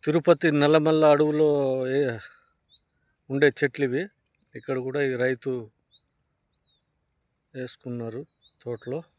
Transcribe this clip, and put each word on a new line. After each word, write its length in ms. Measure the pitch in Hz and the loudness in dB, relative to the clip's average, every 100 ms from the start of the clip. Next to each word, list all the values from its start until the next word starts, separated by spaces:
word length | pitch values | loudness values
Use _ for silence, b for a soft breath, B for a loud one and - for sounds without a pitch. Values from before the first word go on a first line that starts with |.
తిరుపతి 440 | - 160 156 170 170 147 | -2 -2 2 2 4 2
నల్లమల్ల 420 | 147 156 156 156 156 | 4 4 4 4 6
అడవులో 360 | 147 151 151 151 147 139 131 127 135 | 6 4 2 2 2 0 -2 -2 -2
ఏ-, 180 | 139 113 B B B _ _ - _ _ _ _ _ | -2 -4 B B B _ _ -20 _ _ _ _ _
ఉండే 200 | 135 143 - | 2 2 2
చెట్లు 260 | 143 - 139 | -4 -2 -4
ఇవి. 140 | 127 202 _ _ _ - 117 | -2 -8 _ _ _ -20 -20
ఇక్కడ 180 | - 131 127 | -8 -6 -6
కూడా 140 | 135 139 | -4 -4
ఈ 40 | 127 127 | -2 -2
రైతు 260 | 131 - 127 110 _ _ - - _ _ _ _ _ _ _ _ _ _ _ _ _ _ | -2 -6 -8 -10 _ _ -20 -20 _ _ _ _ _ _ _ _ _ _ _ _ _ _
వేసుకున్నారు 680 | 139 127 - - 120 113 113 156 _ _ _ | -14 -14 -12 -12 -10 -10 -12 -16 _ _ _
తోటలో. 360 | - 117 - 143 165 | -12 -12 -10 -12 -12